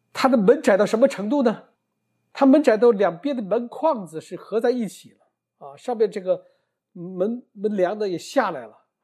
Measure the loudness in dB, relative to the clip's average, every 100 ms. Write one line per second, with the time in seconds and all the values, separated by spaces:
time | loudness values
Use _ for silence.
0 | _ -2 2 4 4 4 4 2 2 2
1 | 0 0 -4 0 0 -2 -12 _ _ _
2 | _ _ _ 2 6 6 6 4 4 4
3 | 0 -2 -8 -6 -4 -4 -4 -4 -2 -2
4 | -6 -14 -14 -18 -8 -4 -2 -2 -4 -10
5 | -20 _ _ _ _ _ -20 -16 -10 -2
6 | -2 -2 -4 -4 _ _ _ _ _ -16
7 | -14 -4 -4 -4 -12 -8 -6 -2 -2 -2
8 | -6 -6 -4 -2 -2 -4 -14 -20 _ _